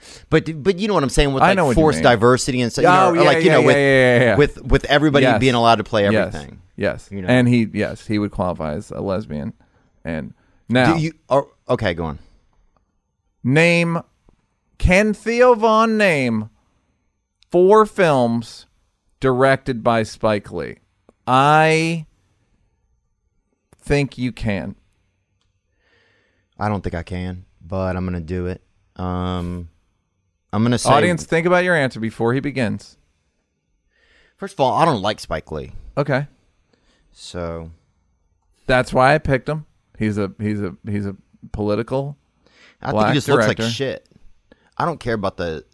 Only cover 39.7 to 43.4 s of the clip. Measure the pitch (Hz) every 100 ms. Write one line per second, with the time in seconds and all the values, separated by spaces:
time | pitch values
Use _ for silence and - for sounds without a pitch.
39.7 | _ _ - 107 104 95 - 107 104 98
40.7 | 95 113 101 98 98 _ _ - - 104
41.7 | 104 117 131 139 143 _ _ _ _ _
42.7 | _ - 107 107 143 143 143